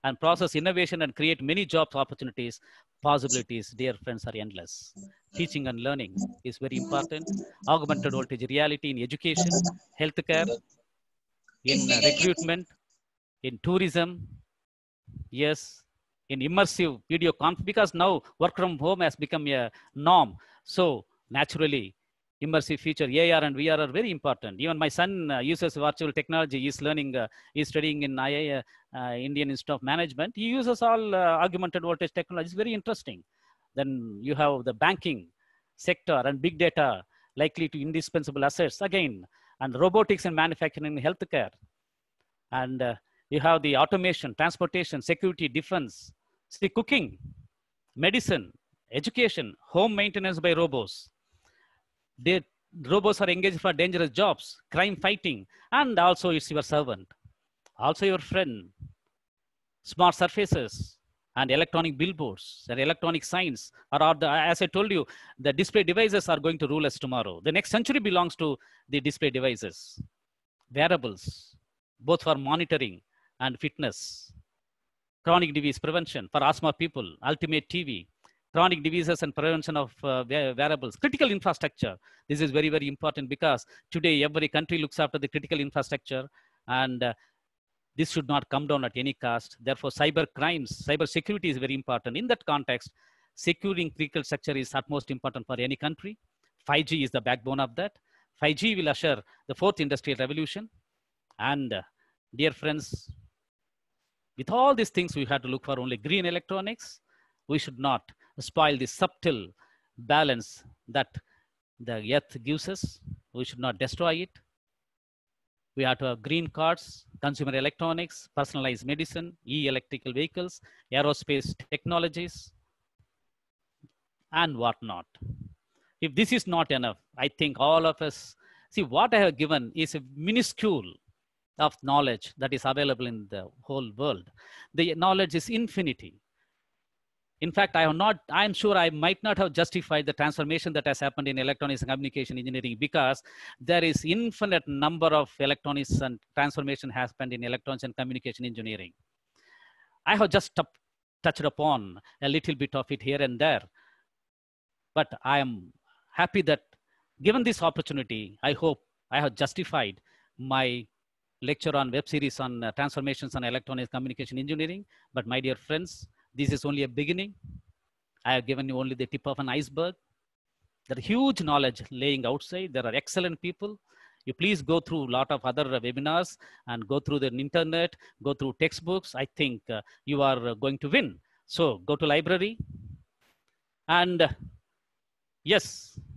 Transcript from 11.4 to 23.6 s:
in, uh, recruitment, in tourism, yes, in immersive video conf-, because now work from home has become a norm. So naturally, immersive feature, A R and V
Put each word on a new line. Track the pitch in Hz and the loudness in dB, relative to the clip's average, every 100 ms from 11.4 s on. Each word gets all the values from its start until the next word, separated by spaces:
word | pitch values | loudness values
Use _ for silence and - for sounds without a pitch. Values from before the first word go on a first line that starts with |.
| _ _ | _ _
in, | - - 131 | 0 0 2
uh, | 147 | 4
recruitment, | 147 - 185 - 165 170 180 _ _ _ _ _ _ _ | 4 4 2 2 0 -2 -6 _ _ _ _ _ _ _
in | 131 117 | -10 -4
tourism, | 170 185 185 170 170 175 - - _ _ _ _ _ _ - - - | 0 2 2 0 -2 -4 -14 -18 _ _ _ _ _ _ -18 -16 -10
yes, | 123 147 151 - - _ _ _ _ - | -2 0 0 -6 -20 _ _ _ _ -8
in | 135 | -4
immersive | 139 185 196 - 170 120 - | 0 4 4 4 0 0 -2
video | 165 165 | 0 2
conf-, | - 156 175 | 2 0 0
because | 185 226 202 | 0 2 2
now | 170 180 165 - - | 4 2 2 -2 0
work | 175 - | 0 2
from | 180 151 | -2 0
home | 156 185 | 0 2
has | 165 - | 0 0
become | 147 165 143 | -4 -2 0
a | 135 117 - - | 0 -2 -6 -16
norm. | 135 156 180 123 87 - _ | -2 6 6 6 0 -20 _
So | - - 175 120 - _ - | -6 2 2 2 -6 _ -4
naturally, | 131 147 151 156 143 95 - _ _ _ - | 0 0 0 0 0 -4 -12 _ _ _ -10
immersive | 151 160 - 147 | 0 0 0 -2
feature, | 160 151 139 | -4 -2 0
A | 143 170 | 4 6
R | 160 | 6
and | 147 | 2
V | 139 | 0